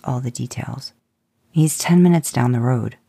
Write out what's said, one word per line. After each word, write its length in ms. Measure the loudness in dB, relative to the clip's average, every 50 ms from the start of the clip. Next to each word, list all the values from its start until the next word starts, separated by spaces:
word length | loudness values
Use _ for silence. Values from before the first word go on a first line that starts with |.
| -8
all 160 | -6 -6 -6
the 100 | -6 -6
details. 600 | -8 -8 -10 -10 -10 -10 -10 -10 -10 -12 -14 -16 _ _ _ _ _ _ _ _ _ _ _ _
"He's 260 | 0 2 2 2 0
ten 280 | -2 0 2 4 6 6
minutes 260 | 6 4 4 0 -2
down 220 | -2 -2 0 0 0
the 80 | 0
road. 380 | 0 0 0 -2 -2 -6 -10 _ _